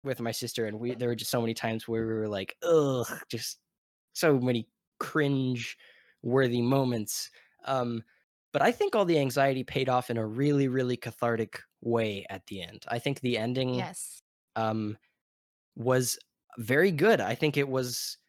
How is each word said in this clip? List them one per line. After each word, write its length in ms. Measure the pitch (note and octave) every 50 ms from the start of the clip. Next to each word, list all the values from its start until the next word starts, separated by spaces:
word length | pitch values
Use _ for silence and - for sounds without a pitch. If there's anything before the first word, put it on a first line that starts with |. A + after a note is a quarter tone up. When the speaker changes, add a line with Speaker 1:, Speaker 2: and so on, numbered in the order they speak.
| _
Speaker 1:
with 160 | C#3 B2+ -
my 140 | A#2+ A#2 A2+
sister, 340 | - B2+ A#2 - - A#2
and 140 | G#2+ G#2 G#2+
we, 140 | A#2 A#2+ B2+
there 120 | A2 B2 A#2+
were 60 | A#2+
just 160 | A2 G#2+ -
so 100 | - B2
many 140 | A#2 A2+ A2+
times 320 | - - A2+ A2+ A2+ -
where 180 | - A2+ A2+ A2+
we 80 | A2+ A2+
were 120 | A2 A2 G#2+
like, 280 | G#2 G2 F#2+ - - _ -
"Ugh," 420 | E3+ E3 D#3+ D3 C#3 C3 B2+ A#2 - - E3 - _
just 300 | - A2+ - - - _ _ _ _ _ _ _ _ _ _ _ _
so 260 | - - D#3+ C#3+ C3
many 260 | B2 B2+ B2 A#2 A2+ _ _ _ _ _ _ _
cringe-worthy 1600 | - - - D#3+ D3 C#3 C#3 C3+ C3 B2+ B2+ A#2+ A#2 - - _ - - - - _ _ _ _ - B2 A#2+ C3+ C3+ B2 A#2+ A#2+ A#2+
moments. 680 | A#2+ C3+ C#3 C3+ B2+ B2 A2+ G#2+ - - - - - _ - _ _ _ _ -
Um, 380 | - C3+ C3 B2 A#2+ A#2+ A2+ A2 _ _ _ _ _ _ _ _ _ -
but 80 | D3 -
I 100 | G3 A#3+
think 240 | - G#4 G4+ -
all 80 | E4+ -
the 140 | E3+ E3+ D3+
anxiety 420 | C#3 C3 A#2+ C#3+ C3+ C#3 C3+ C3 B2+
paid 260 | - - C#3+ C3+ B2+
off 220 | B2+ B2+ B2 -
in 60 | A#2+ A#2
a 80 | A2
really, 400 | A2 A2 A#2+ C#3 D3 D3 C#3+ C#3 C3
really 280 | B2 C3+ B2+ B2 B2+
cathartic 640 | A#2+ - A#2+ A2 - - A#2 A#2 A2+ A2+ G2+ - - - _ _ _
way 460 | - A#2 A#2 A#2 A2+ G#2+ G#2 G2 F#2 -
at 160 | G2 F#2+ _ -
the 120 | G2+ F#2+ F2
end. 220 | E2 A2+ G#2 - -
I 100 | A#2 A#2+
think 220 | - C#3+ C#3 -
the 180 | - B2 A#2+ A2
ending 360 | A2 A#2 B2 C3 C3 B2+ B2+
Speaker 2:
Yes. 460 | B2+ F#3 E3 - - - - - - _ _ _ _ _ _ _
Speaker 1:
um, 420 | A2+ A2+ A2 A2 A2 G#2+ G#2+ G#2 - _ _ _ _ _ _ _ _ _ _ _ _ _ _ _
was 420 | - A#2 B2 B2+ B2+ B2+ A#2+ - - - _ _ _ _ _ - -
very 320 | A#2 G#2 C3 D3 F3 G3+
good. 300 | F3 C#3 D#3+ G#3+ A3+ E3+
I 140 | G2 F#2 A#2
think 200 | - - D3+ C#3
it 120 | C#3+ C#3 C3+
was 500 | C3 C3 B2+ B2 A#2+ - - - - _ _